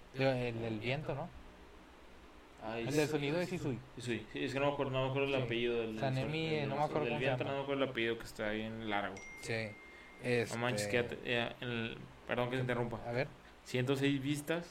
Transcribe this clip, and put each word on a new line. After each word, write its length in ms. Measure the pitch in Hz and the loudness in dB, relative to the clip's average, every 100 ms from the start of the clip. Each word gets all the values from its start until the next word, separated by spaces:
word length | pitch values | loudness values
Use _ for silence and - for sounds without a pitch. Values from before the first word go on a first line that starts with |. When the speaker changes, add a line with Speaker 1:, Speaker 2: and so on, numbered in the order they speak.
| - | -10
Speaker 1:
digo, 160 | 131 135 | 0 2
el 280 | 127 123 113 | 4 0 -2
del 180 | 117 110 | -2 0
viento, 360 | 117 139 156 139 | 0 0 -2 -4
¿no? 120 | 170 - - - - - - - - - - - - - | -4 -10 -16 -18 -18 -20 -20 -20 -20 -18 -20 -20 -20 -12
Speaker 2:
Ay, 200 | 110 117 113 | -6 -2 2
Speaker 1:
El 80 | 147 | 4
del 100 | 147 | 4
Speaker 2:
sí. 40 | |
Speaker 1:
sonido 300 | 151 143 165 | 2 2 2
es 100 | 175 | 0
Isui. 280 | 180 143 117 - - | 0 -2 -2 -6 -8
Speaker 2:
Isui, 260 | 117 110 107 | -2 -2 -4
sí, 120 | 143 139 | -4 -2
es 80 | |
que 60 | 131 | 2
no 80 | 143 | 2
me 60 | |
acuerdo, 180 | 143 131 | 2 2
no 140 | 131 131 | 2 2
me 40 | |
acuerdo 200 | 135 139 | 2 2
el 60 | 135 | 2
Speaker 1:
Sí. 60 | |
Speaker 2:
apellido 400 | 120 117 120 117 | 2 2 2 2
del, 180 | 113 110 | 0 0
Speaker 1:
Sanemi, 500 | 135 131 131 156 160 | 0 2 0 0 2
Speaker 2:
del, 80 | 151 | 2
Speaker 1:
eh, 60 | 139 | 2
no 80 | 139 | 2
me 60 | |
acuerdo 160 | 147 151 123 | 2 2 2
Speaker 2:
del 40 | |
Speaker 1:
cómo 100 | 117 | 2
se 60 | 131 | 2
Speaker 2:
viento, 180 | 127 | 2
Speaker 1:
llama. 80 | 143 | 0
Speaker 2:
no 60 | 139 | -2
me 60 | |
acuerdo 200 | 139 139 | 0 0
el 60 | 131 | 0
apellido 280 | 120 117 113 | 2 2 0
que 40 | - | -4
está 240 | - 107 | -4 0
bien 380 | 107 110 113 113 | 0 -2 -4 0
largo. 260 | 101 98 95 - - | 0 0 -4 -10 -10
Speaker 1:
Sí. 280 | - 113 107 104 - - - - 123 123 101 | -4 -2 -2 -8 -16 -18 -18 -6 2 2 2
Speaker 2:
No 60 | 117 | 2
manches, 240 | 120 107 | 2 2
Speaker 1:
Este 80 | 104 | 2
Speaker 2:
que 120 | 120 | 2
ya 40 | 120 | 2
te, 220 | - - | -2 0
ya, 240 | 120 117 - | 0 0 -4
el, 360 | 123 117 113 127 127 - - | -4 -2 -2 -6 -12 -12 -2
perdón 240 | 117 123 | 0 2
que 60 | 131 | 2
se 40 | |
interrumpa. 380 | 127 117 117 110 120 | 2 2 0 -2 -2
Speaker 1:
A 40 | |
ver. 160 | 120 156 - - - - | 0 0 -4 -20 -18 -2
Speaker 2:
Ciento 300 | 127 127 135 | 2 4 4
seis 260 | 139 139 | 4 4
vistas 460 | 135 147 147 165 175 | 2 0 0 -2 -2